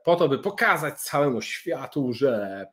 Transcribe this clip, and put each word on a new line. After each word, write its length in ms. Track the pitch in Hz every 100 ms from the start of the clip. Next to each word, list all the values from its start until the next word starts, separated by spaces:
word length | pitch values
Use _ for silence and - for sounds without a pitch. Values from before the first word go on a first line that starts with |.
po 120 | - 170
to, 140 | 156
by 100 | 135
pokazać 640 | 202 196 226 170 151 -
całemu 400 | - 147 143 117
światu, 720 | - - - 151 135 147 127
że 520 | 117 139 110 98 98 98